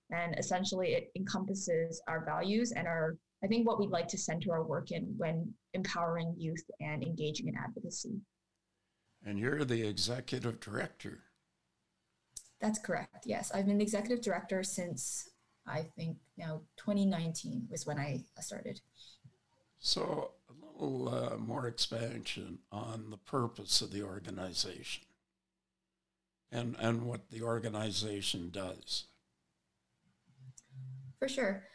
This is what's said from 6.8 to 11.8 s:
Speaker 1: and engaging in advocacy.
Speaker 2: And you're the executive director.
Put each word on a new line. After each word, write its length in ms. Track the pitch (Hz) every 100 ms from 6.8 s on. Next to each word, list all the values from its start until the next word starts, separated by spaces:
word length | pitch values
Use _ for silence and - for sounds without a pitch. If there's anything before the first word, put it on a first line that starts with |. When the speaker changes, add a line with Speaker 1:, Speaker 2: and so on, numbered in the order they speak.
Speaker 1:
and 200 | 151 151
engaging 460 | 160 165 151 151 156
in 80 | 143
advocacy. 640 | 147 - - - - 196 - _ _ _ _ _ _ _ _ _ 101
Speaker 2:
And 140 | 101
you're 240 | 123 151
the 240 | 135 117 107
executive 720 | 104 104 123 - 123 120 110
director. 640 | - 104 - - - - - _ _ _ _ _